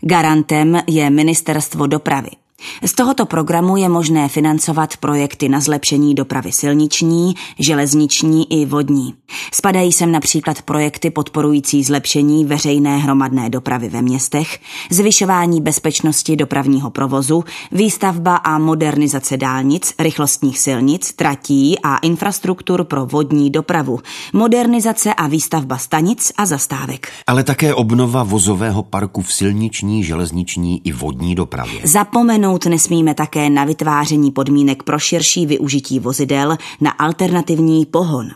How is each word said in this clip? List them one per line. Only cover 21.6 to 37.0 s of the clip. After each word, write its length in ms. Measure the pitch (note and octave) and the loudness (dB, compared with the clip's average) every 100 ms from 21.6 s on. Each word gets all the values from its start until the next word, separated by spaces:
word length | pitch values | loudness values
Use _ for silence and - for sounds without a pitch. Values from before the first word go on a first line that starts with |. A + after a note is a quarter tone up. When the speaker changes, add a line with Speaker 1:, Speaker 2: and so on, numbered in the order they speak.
| C#3 F#3 | 4 2
Speaker 1:
a 140 | D3+ C3+ | -2 0
infrastruktur 880 | E3 E3+ G3+ G3 - F#3 - F3+ | 0 0 -2 -4 -4 -4 -2 -2
pro 220 | E3+ C#3+ B2+ | 0 -4 -2
vodní 440 | D3 C#3+ D3 C#3+ | -2 2 2 2
dopravu, 500 | D3+ D#3+ E3+ C3+ A#2+ - - - | 0 -2 -2 -2 -6 -8 -16 -4
modernizace 840 | G3 A3+ A#3+ A#3+ A#3+ A3 G#3+ G#3+ | 0 2 2 2 2 0 0 -2
a 120 | - D3+ | 0 0
výstavba 520 | D#3 - D#3+ C3+ B2+ | -2 0 -4 -2 -6
stanic 540 | - D#3 E3+ A#3 - - | -2 0 0 0 -2 -2
a 100 | G#3 | -2
zastávek. 680 | C#3+ - C#3 C#3 C3 - - - | -2 -4 -6 -8 -10 -12 -10 0
Speaker 2:
Ale 180 | B2+ | 2
také 300 | C3 C3+ D#3 | 2 2 2
obnova 480 | B2+ A2+ A#2+ B2 B2+ | 2 2 2 2 0
vozového 600 | A2 G#2 F#2 F#2+ A2 G2+ | 0 0 2 0 0 -2
parku 400 | G2 G2 G2 F#2+ | -2 -4 -4 -6
v 100 | F2+ | -6
silniční, 720 | - G2 G#2 A2 - G2+ G#2+ | -2 0 0 -2 -4 -2 -2
železniční 800 | E2+ E2 F2 E2 F2 - F2 F2+ - | -2 -2 -4 -4 -6 -4 -4 -2 -4
i 60 | |
vodní 420 | C2 D2+ B1+ F2 | -6 -6 -4 -4
dopravě. 460 | F2 F2 - A#1+ - | -2 -4 -6 -8 -6
Speaker 1:
Zapomenout 680 | D3 G#3 G3+ A#3+ A#3+ A3 G3 F3+ E3+ | 0 0 2 2 2 2 2 0 0
nesmíme 480 | E3+ - E3+ D#3+ | 0 0 2 2
také 360 | D3 D3+ D#3 D3 | 0 -4 -2 2
na 140 | C#3+ | 2
vytváření 640 | C#3+ D#3 D#3 D3 C#3+ D3+ C#3+ | 0 -2 0 0 0 2 2
podmínek 520 | C3+ C3+ C#3+ C#3 C3+ | 0 0 2 2 0
pro 160 | - D3 | -4 -2
širší 480 | - E3+ D#3+ - D#3+ | 0 0 0 0 0
využití 540 | D3+ C#3+ C#3 C3+ C3 | 0 0 -2 -2 -4
vozidel 560 | A#2+ B2+ C3+ C#3 C#3+ D#3+ - - | -2 -2 0 0 0 -2 -6 -2
na 100 | D3 | -2
alternativní 960 | - | 0